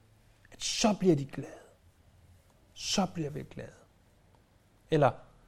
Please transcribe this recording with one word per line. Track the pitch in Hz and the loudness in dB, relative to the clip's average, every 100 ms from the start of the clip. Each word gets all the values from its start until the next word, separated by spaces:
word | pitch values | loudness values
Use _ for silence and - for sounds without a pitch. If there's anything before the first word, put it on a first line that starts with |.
| _ _ _ _ - | _ _ _ _ -20
at | - | -8
så | - - 220 196 | -6 2 2 4
bliver | 185 143 | 4 4
de | |
glade. | 139 - - - - _ - _ _ - - - _ _ _ | 0 -10 -12 -16 -20 _ -20 _ _ -20 -20 -20 _ _ _
Så | - - - 185 | -12 -2 0 0
bliver | 170 147 | -4 -8
vi | 147 | -8
glade. | - - - - - _ _ _ _ _ _ _ _ _ _ | -12 -14 -16 -18 -20 _ _ _ _ _ _ _ _ _ _
Eller, | 160 131 - - - | 4 4 2 -10 -20